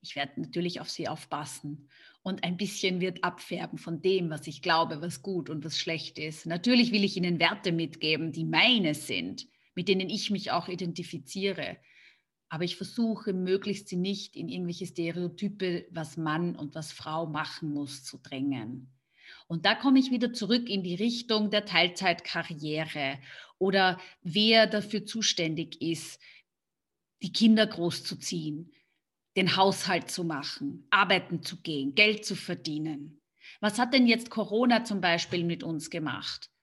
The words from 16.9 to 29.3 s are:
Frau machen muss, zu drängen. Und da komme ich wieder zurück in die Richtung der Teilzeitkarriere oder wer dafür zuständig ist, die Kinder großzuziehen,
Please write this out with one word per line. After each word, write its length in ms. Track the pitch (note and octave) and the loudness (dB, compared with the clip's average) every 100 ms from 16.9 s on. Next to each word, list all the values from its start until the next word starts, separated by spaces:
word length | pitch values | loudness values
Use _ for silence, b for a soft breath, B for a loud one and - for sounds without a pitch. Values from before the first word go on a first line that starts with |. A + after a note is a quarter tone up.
Frau 320 | - - D#3 E3 | -12 -8 -4 -4
machen 480 | D3+ D#3 - D#3+ | -4 -6 -6 -6
muss, 320 | D3 C#3+ C3+ - | -4 -6 -10 -14
zu 140 | C#3+ | -16
drängen. 760 | - C3 C#3 C3+ A2 C3 C3 _ _ B B B B | -12 -4 -2 -2 -6 -10 -14 _ _ B B B B
Und 180 | E3 F#3+ | 0 2
da 100 | A3+ | 2
komme 240 | C4+ C4 | 6 6
ich 120 | C4 | 6
wieder 200 | B3 A#3 | 2 0
zurück 380 | - G3+ A#3+ A#3+ | -2 2 2 2
in 120 | G3+ | -2
die 140 | F3+ F3 | -2 0
Richtung 540 | A3 A#3 - A3 G#3 | 0 -2 0 2 2
der 160 | G#3 G#3 | 0 2
Teilzeitkarriere 1500 | E3+ F3+ F3 F#3+ E3+ - E3+ E3 D#3 D3+ D3+ D#3 D3+ C3+ C3+ B B B B | 4 4 2 0 0 -2 -6 -6 -6 -4 -4 -4 -2 -4 -4 B B B B
oder 420 | F#3+ G3 F#3 F3+ B B | 2 6 4 2 B B
wer 440 | F3+ E3 G#3+ A3+ A3 | -4 4 6 8 6
dafür 400 | G#3+ G3+ G#3+ - | 4 -2 -4 -4
zuständig 760 | A3+ G#3 - D#3+ D#3 D#3 - | -2 0 0 0 -2 -6 -4
ist, 400 | D#3+ D#3+ - - B B _ _ _ _ _ _ _ _ | -4 -4 -6 -16 B B _ _ _ _ _ _ _ _
die 120 | F3+ | -6
Kinder 340 | - A3+ A3 G#3+ | 4 8 8 6
großzuziehen, 1040 | - E3+ - - - - F3 D#3 D3 E3+ b b b _ _ _ | 2 -2 -2 -8 -8 -6 -4 -4 -6 -10 b b b _ _ _